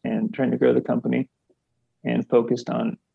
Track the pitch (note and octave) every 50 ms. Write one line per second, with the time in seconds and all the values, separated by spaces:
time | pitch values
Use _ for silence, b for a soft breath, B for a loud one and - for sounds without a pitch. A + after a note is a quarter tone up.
0 | _ B2 A2+ A2+ A2 A2 A2+ - C3+ B2 B2 B2 C3 B2 B2 B2 B2 - B2 A#2+
1 | B2 B2 B2 B2 C3 - _ _ _ _ _ _ _ _ _ _ _ _ _ _
2 | _ - A#2+ A#2 - - - A#2+ A2+ - B2 A#2+ - - B2 A#2+ A#2 A2+ A2+ -
3 | _ _ _